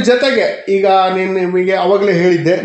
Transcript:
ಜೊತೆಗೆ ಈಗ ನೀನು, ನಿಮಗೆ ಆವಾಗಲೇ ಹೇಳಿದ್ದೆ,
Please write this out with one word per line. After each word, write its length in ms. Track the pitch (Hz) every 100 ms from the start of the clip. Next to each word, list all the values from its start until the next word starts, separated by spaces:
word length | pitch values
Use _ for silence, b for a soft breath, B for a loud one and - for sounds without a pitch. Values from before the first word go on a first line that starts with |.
| 196
ಜೊತೆಗೆ 380 | 247 269 233 165 - - 196
ಈಗ 100 | 196 190 185 185
ನೀನು, 180 | 190 185
ನಿಮಗೆ 340 | 180 180 185 190
ಆವಾಗಲೇ 320 | 180 196 202 170
ಹೇಳಿದ್ದೆ, 340 | 180 170 151 185